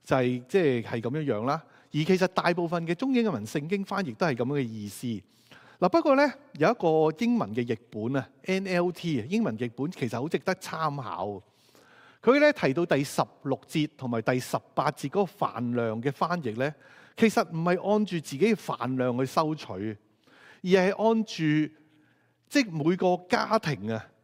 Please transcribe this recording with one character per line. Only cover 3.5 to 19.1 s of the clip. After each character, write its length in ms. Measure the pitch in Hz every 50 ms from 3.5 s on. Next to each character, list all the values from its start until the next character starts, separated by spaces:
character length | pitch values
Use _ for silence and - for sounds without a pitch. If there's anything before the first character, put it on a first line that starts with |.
| - - -
經 160 | - 208 196 196
翻 200 | - 202 190 196
譯 120 | 135 110
都 100 | - 190
係 80 | 160 131
咁 120 | 117 120
樣 80 | 127 147
嘅 80 | 143
意 260 | 131 113 110 110 104
思。 200 | 101 - - - 120 113 95 - _ _ _ _ _ - - - - - _
嗱， 100 | 180 185
不 120 | - 330
過 140 | 320 320 269
呢， 180 | 269 294 277 - - - _ -
有 160 | 131 147 185
一 40 | 247
個 500 | - - 165 156 156 156 156 160 - 233
英 120 | 233 240
文 160 | 226 143 95 107
嘅 120 | 123 123
譯 120 | 120 117 - - _
本 260 | - 107 107 120 139
啊 140 | 139 - - _ _ -
，N 220 | - 190 190 196
L 260 | 190 185 175 175 180
T 300 | 170 - - 170 156 120
啊， 40 | 104 139
英 140 | 196 226 226
文 140 | 147 110
譯 120 | 110 123 120 117
本 160 | - 135 165
其 160 | 185 - 139
實 120 | 113 120 117
好 80 | 131 165
值 80 | - 160
得 160 | - 196 185
參 460 | - - - - 160 160 151 143 143
考。 400 | 127 104 82 85 95 104 104 92 _ _ _ _ _ _ _ - _ _ _ - - - _ _
佢 180 | - 220 262 294
呢， 140 | 294 302 285
提 200 | - - 139 135
到 120 | 170 170
第 180 | - 160 135 143
十 180 | - - - 151 - - _
六 180 | - 139 131 - -
節 220 | _ - 160 147 147 _
同 120 | - 135 123
埋 120 | 120 113
第 180 | 110 - 127 127
十 180 | 123 - - 123 _ _ _
八 160 | - 135 151
節 180 | - - - 139
嗰 160 | - 196 202
個 200 | 156 - - -
飯 300 | 104 98 113 123 120 120
量 260 | 120 117 113 107 113
嘅 80 | 117 139
翻 320 | 135 - 185 160 175 175
譯 140 | 143 113 104
呢， 180 | 117 131 147 151 _ - - - - - - _
其 120 | - 226 220
實 140 | - 247 196 170
唔 140 | 165 160 165
係 280 | 175 180 180 - 190
按 140 | 208 214 214
住 100 | 190 185
自 220 | 165 - - 139
己 20 | 131
嘅 160 | 175 226 220
飯 420 | - - - 131 - 120 127 131
量 200 | 127 127 127